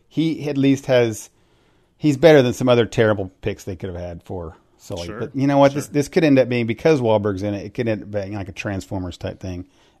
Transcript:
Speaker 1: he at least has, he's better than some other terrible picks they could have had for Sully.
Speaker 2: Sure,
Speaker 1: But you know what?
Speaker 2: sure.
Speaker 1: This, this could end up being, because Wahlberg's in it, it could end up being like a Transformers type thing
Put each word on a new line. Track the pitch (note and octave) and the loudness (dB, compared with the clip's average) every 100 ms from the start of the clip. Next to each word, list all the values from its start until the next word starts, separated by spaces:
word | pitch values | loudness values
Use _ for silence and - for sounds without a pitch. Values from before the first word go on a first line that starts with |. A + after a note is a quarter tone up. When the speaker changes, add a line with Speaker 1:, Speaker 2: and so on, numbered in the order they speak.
| _ | _
Speaker 1:
he | - D#3+ D3 C#3 | -2 -2 -2 -4
at | C3+ | 0
least | C#3 C3+ - | 2 2 2
has, | B2+ A#2 G#2+ - _ _ _ _ _ _ - | 2 2 -2 -14 _ _ _ _ _ _ -2
he's | D3+ C3 | 0 4
better | D#3+ D3+ | 6 8
than | B2 | 4
some | - B2+ | 0 2
other | A#2+ G#2 | 4 2
terrible | - G#2+ G#2 F#2 _ | 2 2 2 -4 _
picks | G#2+ F#2+ - | -8 -8 -12
they | F#2 | -10
could | F#2+ | -10
have | F2 | -10
had | F2 E2+ | -12 -14
for | - F#2 E2 - _ _ | -14 -12 -12 -16 _ _
Sully. | - F#2+ E2+ | -14 -12 -12
Speaker 2:
Sure, | G#2+ | -10
Speaker 1:
But | A2+ C3+ | -8 -2
you | C#3 | 2
know | C#3 | 4
what? | C#3 | 4
Speaker 2:
sure. | C#3+ | 2
Speaker 1:
This, | - | -4
this | D3 C#3 | -4 0
could | F3+ | 0
end | D#3 C3+ | 4 4
up | A#2+ | 2
being, | B2 A2+ | 0 -2
because | A2 D#3+ D3 | 0 2 2
Wahlberg's | A#2 G#2+ G#2 F#2+ | 2 2 0 -4
in | G#2 | -6
it, | G2+ F#2+ | -6 -8
it | - | -6
could | A#2 | -4
end | G#2 | -4
up | G2+ | -6
being | G#2 G2 | -8 -8
like | G#2 F#2+ | -10 -10
a | |
Transformers | - A2 F#2+ - G2 F2+ - | -10 -8 -8 -8 -8 -8 -10
type | F#2+ - | -12 -10
thing | F#2 F2 - _ _ _ | -12 -12 -14 _ _ _